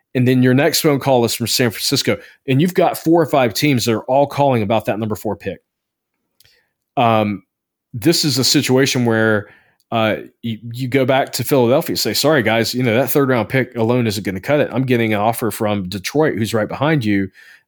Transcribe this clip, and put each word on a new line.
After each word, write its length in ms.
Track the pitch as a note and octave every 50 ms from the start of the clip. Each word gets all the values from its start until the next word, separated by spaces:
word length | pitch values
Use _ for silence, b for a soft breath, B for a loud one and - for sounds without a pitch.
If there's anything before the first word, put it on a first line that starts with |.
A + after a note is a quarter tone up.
| b b -
and 140 | B2+ B2 B2+
then 160 | C3 B2+ B2+
your 100 | B2+ B2+
next 260 | C3+ D3+ D#3+ C#3 -
phone 200 | - D#3 C#3+ C3
call 240 | - C#3 C3 A#2+ A#2
is 100 | G#2+ -
from 140 | - A#2 G2+
San 220 | - - B2+ A2+
Francisco, 460 | - - - - C#3+ B2+ - B2 G2+ - B B B B B
and 160 | - C3 C3+
you've 120 | E3+ F#3 F#3
got 220 | F#3+ E3+ C#3+ A2
four 240 | - - D#3+ E3 E3+
or 60 | D#3
five 260 | - - C#3 B2+ A2+
teams 340 | - - D3+ D3+ C#3 A#2 -
that 80 | A#2+ A2+
are 100 | G#2+ -
all 240 | - B2+ C#3 C#3+ C#3
calling 340 | - C#3 C#3+ C#3 C3 A#2
about 220 | G#2 G2+ A2+ G#2+ -
that 160 | - G#2+ G2+
number 160 | A2+ G#2+ G#2+
four 180 | - - G#2+ G2
pick. 220 | - - G2 E2+ - _ _ _ _ _ _ _ _ _ _ _ _ _ _ _ _ _ _ _ _ _ _ _ _ _ _ -
Um, 460 | C#3 A#2+ A2+ A2+ A2 G#2+ G#2 G#2 - - _ _ _ _ _ _ _ _ _
this 320 | - A#2 - D#3+ E3+ - -
is 140 | D3+ B2 C3
a 60 | -
situation 600 | - - D3 A#2+ - B2+ C3 C#3 C#3 - C3 A#2+
where, 460 | A#2 A2+ A2 A2 A2 G#2+ G#2 G2+ b b b b b b b b -
uh, 260 | A2+ A2+ A2 G#2+ G2 - A#1 - _ _
you, 160 | - A#2 A2 G#2+ A#2 A#2
you 160 | A#2 B2 C3+ B2
go 180 | - C3+ C3
back 260 | B2+ C3 C#3 C3 -
to 120 | - - A#2+
Philadelphia, 520 | - D3 C3 A#2+ A2+ C3 D#3 D#3+ - F2+
say, 160 | - - A#2
"Sorry, 300 | G2+ - - D3 D#3+ C#3
guys, 320 | G2+ G#2+ A2 A#2 A2+ - -
you 80 | B2
know, 120 | B2+ A#2+ G#2+
that 140 | B2 C3+ A2+
third 220 | - D3 C#3 C3
round 180 | B2+ A#2+ G#2 -
pick 260 | - C3 A#2+ - -
alone 320 | A#2 A2+ A2 B2 B2+ A#2
isn't 180 | A2 G2 A2 F#2
gonna 160 | G#2 F#2 F#2
cut 200 | - - D3 D3
it. 80 | A2 -
I'm 140 | - B2 C3+
getting 300 | B2+ B2+ A#2 A2+ A2 A2
an 60 | G2+
offer 300 | G#2 A2+ A#2 - B2 G#2+
from 380 | - - A2+ G#2 G#2 G2+ F#2 F2+
Detroit, 480 | G2+ G2 - - - D3 D#3 C#3 -
who's 160 | G2+ A2+ G2
right 160 | A2+ A2 G#2 -
behind 360 | D#2+ - C3+ D#3 E3 C#3+ A2
you, 260 | G#2+ G2+ G2 G2 F#2+ b b b b b b b